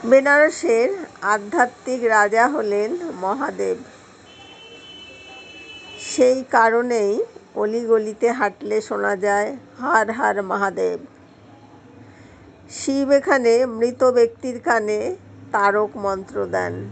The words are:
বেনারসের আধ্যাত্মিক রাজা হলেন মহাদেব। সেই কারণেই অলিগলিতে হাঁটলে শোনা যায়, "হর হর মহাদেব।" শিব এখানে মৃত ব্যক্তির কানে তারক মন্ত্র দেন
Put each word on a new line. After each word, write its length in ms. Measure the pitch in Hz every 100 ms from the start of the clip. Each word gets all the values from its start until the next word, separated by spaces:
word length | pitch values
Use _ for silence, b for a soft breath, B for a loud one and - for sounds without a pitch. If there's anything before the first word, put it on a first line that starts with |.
| 226
বেনারসের 840 | 269 277 285 311 339 339 226 254 392 311 -
আধ্যাত্মিক 800 | 196 208 202 254 247 - - 254
রাজা 440 | 233 214 208 226 247
হলেন 640 | 285 214 202 214 349 339 180
মহাদেব। 560 | 190 - 269 190 196 185 - - - - - - - - 233 - - - - - - - - - - - - -
সেই 440 | - - 254 262 254
কারণেই 720 | 247 226 233 247 233 202 220 466 - - 214
অলিগলিতে 760 | 208 233 226 226 214 214 233
হাঁটলে 500 | 254 208 - 208 214
শোনা 360 | 214 208 202 196
যায়, 400 | 202 202 214 269 - -
"হর 300 | 254 226 214
হর 300 | 226 214 202
মহাদেব।" 580 | 190 202 196 180 185 175 - - - - - - - - - - B B B B B B -
শিব 420 | - - 269 277
এখানে 540 | 277 294 277 233 233 254
মৃত 380 | 226 233 247
ব্যক্তির 560 | 254 247 233 233 269 240
কানে 560 | - 226 208 214 - 370 - - -
তারক 380 | 208 202 202 214 220
মন্ত্র 500 | 196 190 196 208 190
দেন 280 | 185 180 127 202